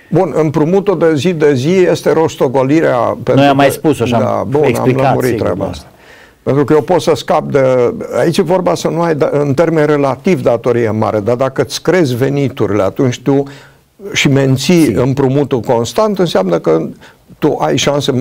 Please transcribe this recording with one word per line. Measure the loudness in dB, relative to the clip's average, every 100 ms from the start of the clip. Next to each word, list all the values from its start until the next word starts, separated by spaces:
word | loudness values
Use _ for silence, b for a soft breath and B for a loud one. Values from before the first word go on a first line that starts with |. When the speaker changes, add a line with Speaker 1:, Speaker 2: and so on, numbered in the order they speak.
| -4
Speaker 1:
Bun, | -2 0 0
împrumutul | 0 0 0 0 0 2
de | 2
zi | 2 0
de | 2 2
zi | 2 0
este | 2 2 0 0
rostogolirea, | 0 0 0 -2 0 2 2 2 0
pentru | -2 -2 0
Speaker 2:
Noi | 2 2
am | 4
mai | 2
Speaker 1:
că |
Speaker 2:
spus-o | 2 -2 0
și | 0
am | 0
Speaker 1:
Da, | 0 -2 -2
bun, | 0
Speaker 2:
explicat, | 0 0 0 0
Speaker 1:
am | 0
lămurit | 0 0
Speaker 2:
sigur, | -2
Speaker 1:
treaba | -2 -4
Speaker 2:
da. | -6
Speaker 1:
asta. | -10 -16 B B B B B
Pentru | -2 0
că | 2
eu | 2
pot | 2 0
să | 0
scap | -2 0 -2 0
de, | 0 2 2 0 -2 -4 -2
aici | 0 0
e |
vorba | 0 0 0
să | -2 -2
nu | -2
ai, | -2
da, | 0 0
în | 0 0
termen | 0 0 2 2
relativ, | 2 0 -2 -2 0
datorie | 2 0 0 0 0
mare, | 0 -2 -2
dar | -2 -2
dacă | -2 -2
îți | -4 -4
crezi | 0 2 0
veniturile, | 0 -2 -2 -4 -2 -2 0
atunci | -2 0 -2 -2
tu | 0 0 -2 B B B _ -18 -8
și | -2 2
menții | 2 2 0 2 2
Speaker 2:
Sigur. | 2 2
Speaker 1:
împrumutul | 0 0 0 0 0 -2
constant, | 0 -2 0 -2 -2 0
înseamnă | -2 0 0 -2
că | 0 -2 -2 -12 B B _ -4
tu | -2 0
ai | -2 -2
șanse | -2 -2 -2 -2